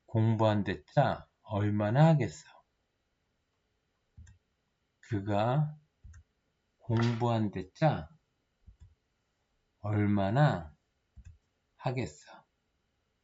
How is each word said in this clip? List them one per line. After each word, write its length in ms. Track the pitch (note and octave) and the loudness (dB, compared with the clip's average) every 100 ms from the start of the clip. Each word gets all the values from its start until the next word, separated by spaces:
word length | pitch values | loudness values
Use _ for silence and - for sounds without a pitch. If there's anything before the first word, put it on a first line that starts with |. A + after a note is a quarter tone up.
| _ | _
공부한 580 | A2+ A2 A2 A2 G#2 | 0 2 2 2 2
대짜 640 | G2+ F2+ - - A#2+ E2+ - _ | 0 -6 -4 0 0 0 -10 _
얼마나 680 | - G#2 G#2 G#2 G#2+ B2 D#3+ | -8 -4 -2 -2 0 4 4
하겠어? 360 | D3+ G2+ - - - _ _ _ _ _ _ _ _ _ _ _ _ _ _ _ - - - _ _ _ _ _ _ | 4 0 -8 -20 -20 _ _ _ _ _ _ _ _ _ _ _ _ _ _ _ -20 -20 -20 _ _ _ _ _ _
그가 760 | - G2+ G2+ G2+ A2+ C#3+ D3+ - _ _ - - - _ _ _ _ _ | -8 -6 -2 0 0 0 -2 -4 _ _ -20 -20 -20 _ _ _ _ _
공부한 720 | - A2+ A#2 A#2 A#2+ A2+ G#2+ | -4 0 0 0 0 0 -2
대짜 580 | F#2+ F#2 - D#3 D3+ D#2+ _ _ _ _ _ _ - - _ _ _ _ _ _ _ _ _ | -6 -10 -2 0 0 -8 _ _ _ _ _ _ -20 -20 _ _ _ _ _ _ _ _ _
얼마나 880 | G#2+ G#2 G#2 G2+ G2 B2 D3 F#2+ D#2 - _ _ _ - - - _ _ _ _ | -4 0 2 2 0 2 2 0 -8 -18 _ _ _ -20 -20 -20 _ _ _ _
하겠어? 680 | C3 B2+ G2+ - - - - _ _ _ _ _ _ _ | -6 -6 -8 -10 -20 -20 -20 _ _ _ _ _ _ _